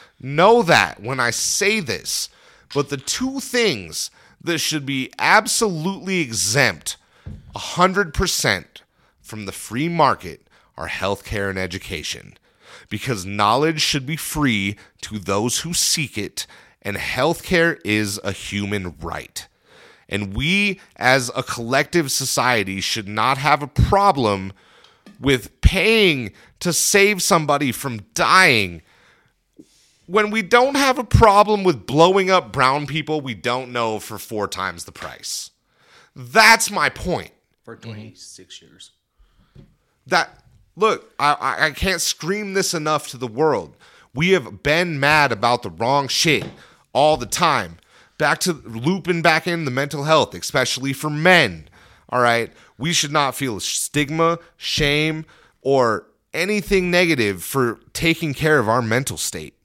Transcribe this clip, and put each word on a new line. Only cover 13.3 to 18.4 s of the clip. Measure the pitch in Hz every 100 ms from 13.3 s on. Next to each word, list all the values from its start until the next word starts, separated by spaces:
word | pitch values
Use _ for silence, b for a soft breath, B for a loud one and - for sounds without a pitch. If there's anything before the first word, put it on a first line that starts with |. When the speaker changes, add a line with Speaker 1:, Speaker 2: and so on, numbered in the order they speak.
| 101 104 123 156 156
Speaker 1:
should | - 151 131
be | 160
free | - 156 143 107 98 104 b b
to | - 107
those | 90 101 120 -
who | 165
seek | 175 - - 131 -
it, | 98 - - b b b
and | 101 98
healthcare | - 123 147 170 - 180 165 - 98
is | 107 104 101
a | 101
human | 92